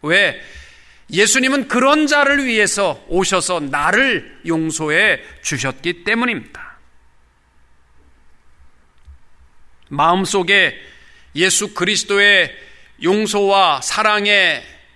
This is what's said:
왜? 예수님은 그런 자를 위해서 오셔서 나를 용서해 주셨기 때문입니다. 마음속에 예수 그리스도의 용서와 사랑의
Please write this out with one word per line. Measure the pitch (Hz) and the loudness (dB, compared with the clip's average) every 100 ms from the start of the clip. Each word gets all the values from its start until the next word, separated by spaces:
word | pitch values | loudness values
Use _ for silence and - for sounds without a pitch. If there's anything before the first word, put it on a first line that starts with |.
왜? | 147 180 190 113 - - - - - - - | 0 2 0 -2 -16 -20 -20 -20 -20 -20 -8
예수님은 | 156 214 269 262 277 247 | 0 2 2 0 -2 -2
그런 | 247 262 302 294 | 0 2 2 2
자를 | 294 277 285 262 | 2 2 0 0
위해서 | 220 202 - 190 143 - | 0 0 0 -2 -4 -4
오셔서 | 175 190 190 - 180 | -2 0 -2 -2 -4
나를 | 143 143 151 202 269 196 - - 160 | -4 -2 0 2 2 0 -6 -16 -4
용서해 | 160 160 156 156 156 208 156 - - | -4 -2 -4 -2 2 2 0 -6 -14
주셨기 | - 135 135 127 170 175 | -8 -6 -6 -6 -8 -6
때문입니다. | - 226 240 190 - - - - - - _ _ _ _ _ _ _ _ _ - _ _ - - - _ - _ _ _ - - - - - - - - - | -4 -2 -2 -6 -10 -20 -20 -20 -20 -20 _ _ _ _ _ _ _ _ _ -20 _ _ -20 -20 -20 _ -20 _ _ _ -20 -20 -20 -20 -20 -20 -20 -20 -14
마음속에 | 143 156 180 190 196 175 202 170 - - - - - - 143 | 0 2 2 0 -2 2 2 2 -2 -20 -20 -20 -20 -14 -2
예수 | 180 - 208 | 0 0 -4
그리스도의 | - 180 208 - 202 202 196 160 - - - - - | -4 -2 -2 -2 2 4 4 2 -6 -20 -20 -20 -6
용서와 | 165 208 214 208 196 196 180 139 | 0 0 0 0 2 2 2 0
사랑의 | - - 214 208 202 208 180 139 - - _ | -4 -2 0 0 2 2 2 0 -8 -20 _